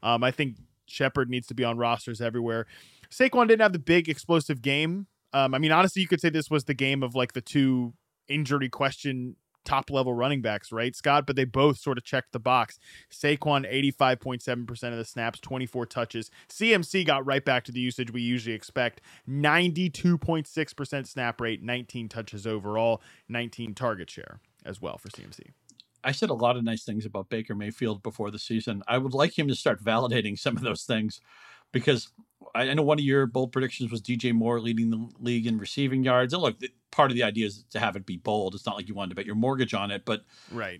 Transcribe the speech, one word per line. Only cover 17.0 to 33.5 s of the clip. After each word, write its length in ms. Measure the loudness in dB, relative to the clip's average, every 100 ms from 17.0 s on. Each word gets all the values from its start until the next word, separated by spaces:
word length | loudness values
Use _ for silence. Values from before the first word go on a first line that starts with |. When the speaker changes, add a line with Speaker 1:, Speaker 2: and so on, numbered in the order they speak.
Speaker 1:
got 220 | 2 2 2
right 180 | 0
back 200 | 2 0
to 80 | 0
the 80 | -4
usage 320 | -4 -4 -6
we 100 | -4
usually 320 | -2 -2 -4
expect. 480 | -8 -6 -2 -2 -4 -20 -18 -8
Ninety-two 920 | 0 4 4 2 0 -2 0 2 2
point 260 | 0 -2 -2
six 260 | -4 -4
percent 360 | -6 -8 -6 -6
snap 340 | -4 -4 -2
rate, 220 | -4 -4
nineteen 440 | -4 -6 -6 -10 -8
touches 380 | -8 -10 -8 -6
overall, 560 | -4 -2 0 2 0 -6 -20 -10
nineteen 460 | -8 -6 -8 -12
target 340 | -6 -4 -4 -10
share 320 | -16 -18 -20 _ _
as 160 | -14 -10
well 200 | -10 -10
for 100 | -16
C 140 | -18
M 80 | -18
C. 140 | -20 -20 _ _ -20 _ _
Speaker 2:
I 80 | -6
said 180 | -2 -2
a 60 | 2
lot 220 | 2 2
of 60 |
nice 200 | 0 -2
things 200 | -4 -6
about 260 | -6 -8 -6
Baker 260 | -6 -6 -8
Mayfield 480 | -8 -4 -4 -4
before 260 | -6 -6 -8
the 80 | -8
season. 460 | -4 -4 -2 -6 0
I 120 | 0
would 160 | 0 2
like 200 | 0 2
him 120 | 0
to 80 | 0
start 280 | 0 0
validating 540 | 2 2 2 0 0 -2
some 180 | -2 -2
of 60 |
those 220 | -2 -4
things, 380 | -2 -2 -2 -8 _ -20 -20 -20 _
because 380 | 0 4 2 0 _ _ -20 -6
I, 160 | -2 0
I 40 | 2
know 80 |
one 160 | 4 4
of 40 |
your 220 | 4 4 4
bold 260 | 0 0